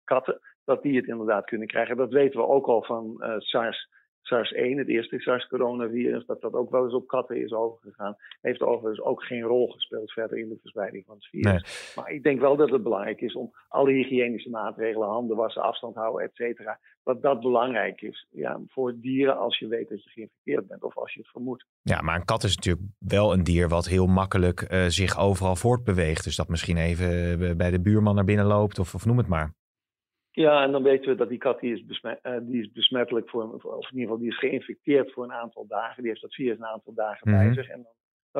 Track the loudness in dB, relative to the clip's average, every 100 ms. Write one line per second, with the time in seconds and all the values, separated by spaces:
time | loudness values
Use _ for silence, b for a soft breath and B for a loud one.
0 | 0 0 2 -6 b b -2 0 2 0
1 | 0 -4 0 0 0 -6 -4 -2 -2 0
2 | 2 4 4 2 4 4 4 2 0 -6
3 | -6 -8 -6 -6 -2 -2 -2 -4 -12 b
4 | b _ -2 0 0 0 0 0 0 -2
5 | -2 -6 -2 -2 -2 -2 -2 -2 -4 -2
6 | 0 -2 -6 -8 -4 -4 0 0 2 -2
7 | -2 -4 -2 -4 -4 -2 -4 -6 -20 -10
8 | -10 -10 B B -6 0 0 0 -2 -4
9 | -4 -4 -6 -6 0 2 2 -2 -10 -8
10 | -10 -8 -6 -6 -8 -12 -12 -8 -8 -8
11 | -16 -20 -14 -2 0 0 -2 -14 -12 -12
12 | -10 0 0 4 4 6 6 4 2 0
13 | -2 -4 -6 -8 -10 b b 2 4 4
14 | 2 2 0 -2 -8 -6 -6 -2 -2 0
15 | -2 -2 -2 -2 -2 -2 -4 -4 -10 -6
16 | -4 -4 -6 -6 -6 -6 -10 -12 b b
17 | -4 0 0 2 2 2 2 0 -2 -4
18 | -12 -14 -18 -8 -8 -6 -10 -4 -4 -4
19 | -4 2 2 2 -2 -4 -4 -6 -6 -10
20 | -14 -18 -18 _ -4 -4 -4 -10 -10 -8
21 | -10 -12 -16 -10 -8 -8 -14 _ -2 -2
22 | 0 -2 0 0 0 0 0 -2 -4 -10
23 | 0 4 6 4 4 4 4 2 2 4
24 | 6 4 4 4 2 2 -2 2 2 2
25 | 0 2 2 4 2 2 2 2 2 2
26 | 2 0 -2 -4 -2 -2 0 0 2 0
27 | 0 0 0 0 0 2 2 2 4 6
28 | 6 4 4 4 4 4 2 0 -4 -2
29 | 2 2 2 0 -2 -8 _ _ _ _
30 | _ _ _ 2 6 6 4 4 4 4
31 | 2 0 0 0 -2 0 -2 -4 -8 -10
32 | -10 -8 -6 -6 -4 -4 -4 -2 0 2
33 | 0 -2 -4 -6 -6 -10 -10 -10 -10 -6
34 | -4 -4 -4 -4 -4 -4 -8 -8 2 2
35 | 2 -6 -10 -10 -12 -14 -8 -6 -6 -6
36 | -6 -6 -10 -6 -4 -4 -8 -12 -10 -6
37 | -4 -4 2 4 4 2 -6 -14 -20 _
38 | _ _ _